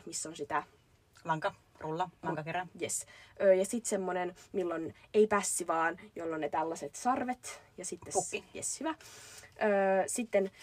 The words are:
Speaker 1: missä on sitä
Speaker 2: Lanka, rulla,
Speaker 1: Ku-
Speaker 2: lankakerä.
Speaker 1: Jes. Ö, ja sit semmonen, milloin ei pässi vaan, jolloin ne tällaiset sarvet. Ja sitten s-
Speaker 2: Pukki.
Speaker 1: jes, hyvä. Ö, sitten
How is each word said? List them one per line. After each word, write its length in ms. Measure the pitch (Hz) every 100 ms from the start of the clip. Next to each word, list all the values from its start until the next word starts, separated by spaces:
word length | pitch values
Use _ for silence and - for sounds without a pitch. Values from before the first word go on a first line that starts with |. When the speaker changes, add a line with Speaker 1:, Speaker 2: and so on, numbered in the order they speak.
| 170
Speaker 1:
missä 240 | 156 156
on 60 | 160
sitä 280 | 143 147 - _ _ _ _ -
Speaker 2:
Lanka, 300 | 170 156 196 - _ -
rulla, 300 | 156 165 175 -
Speaker 1:
Ku- 60 | 165
Speaker 2:
lankakerä. 400 | 156 156 175 175 180
Speaker 1:
Jes. 260 | 160 - - - - -
Ö, 120 | 196
ja 120 | 185 202
sit 200 | 233 -
semmonen, 500 | 196 180 180 180 - -
milloin 440 | 190 175 165 160 - -
ei 140 | 214 214
pässi 400 | 202 185 - 170
vaan, 300 | 165 165 170 214 170
jolloin 260 | 165 160
ne 80 | 147
tällaiset 460 | 160 160 165 147 -
sarvet. 680 | 247 262 - 247 - - - -
Ja 80 | -
sitten 260 | 180 -
s- 40 | 190
Speaker 2:
Pukki. 280 | - 202 -
Speaker 1:
jes, 260 | - - -
hyvä. 100 | 311
Ö, 60 | - - - - - - - 214 196 196 190 196
sitten 440 | - 226 202 196 -